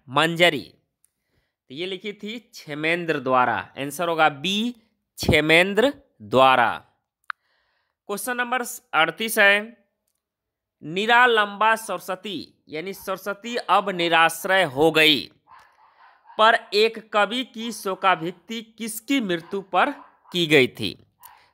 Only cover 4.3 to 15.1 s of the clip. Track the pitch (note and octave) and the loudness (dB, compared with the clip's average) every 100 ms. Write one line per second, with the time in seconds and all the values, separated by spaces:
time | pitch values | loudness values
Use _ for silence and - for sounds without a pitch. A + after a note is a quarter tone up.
4.3 | C#3+ D#3+ G3+ A#3 B3 _ _ _ - - | 0 -6 -4 -4 -8 _ _ _ -8 0
5.3 | D#3 D3+ E3 F#3 G3+ C4 C#4+ _ _ G#2 | 2 4 4 4 2 0 -2 _ _ -2
6.3 | A#2+ C3 C3 A2+ E2+ - _ _ _ - | 4 6 6 2 -2 -12 _ _ _ -20
7.3 | - _ _ _ _ _ _ - G3+ B3+ | -20 _ _ _ _ _ _ -12 -10 -6
8.3 | A#3+ A#3+ B3 A#3+ - _ D3+ D#3+ D#3+ A3+ | -6 -4 -6 -6 -14 _ 0 0 -2 -4
9.3 | A3 G3+ G3+ A3 - _ _ _ _ _ | 2 4 4 -2 -16 _ _ _ _ _
10.3 | _ _ _ _ _ D3 F3 A3 A#3 B3 | _ _ _ _ _ -10 -4 2 4 4
11.3 | A3+ G#3 G3+ A3 A3 A3 F3+ - F#3 A3 | 2 0 0 0 0 -4 -10 -8 -10 -10
12.3 | E3 - _ _ D3+ F#3 F#3+ - F#3+ G#3 | -12 -12 _ _ -12 -12 -12 -10 -10 -8
13.3 | G3 A#3 A#3+ - F#3+ G3+ F#3 E3+ E3 E3 | -12 -8 -8 0 0 0 -2 2 4 4
14.3 | - F#3+ F#3+ E3+ B2+ D#3+ D#3 D#3 | 2 -2 0 0 2 2 4 4